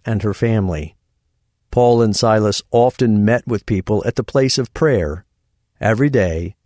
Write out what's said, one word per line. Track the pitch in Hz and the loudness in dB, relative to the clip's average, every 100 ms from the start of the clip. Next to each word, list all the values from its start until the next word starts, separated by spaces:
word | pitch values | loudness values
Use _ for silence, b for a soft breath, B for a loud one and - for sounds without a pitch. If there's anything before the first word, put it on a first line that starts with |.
| - | -4
and | 107 | -4
her | 104 | -4
family. | 98 117 110 95 80 78 _ _ _ _ _ _ _ - | -2 -2 0 -2 -4 -8 _ _ _ _ _ _ _ -6
Paul | - 123 117 | 2 4 4
and | 113 101 | 2 0
Silas | 117 110 107 98 - | 2 2 2 -2 -2
often | 117 123 - 120 104 104 | 2 2 2 0 2 2
met | 120 - | 0 -2
with | 107 - | -6 -2
people | 98 92 104 113 | -4 -2 -2 -2
at | - | -4
the | |
place | 117 139 135 - | -2 0 0 -2
of | 120 | -4
prayer. | - 160 113 78 82 - _ _ _ _ - | -2 0 2 0 -6 -12 _ _ _ _ -6
Every | 104 113 147 | -2 0 2
day, | 131 92 82 87 - | 2 0 -2 -6 -12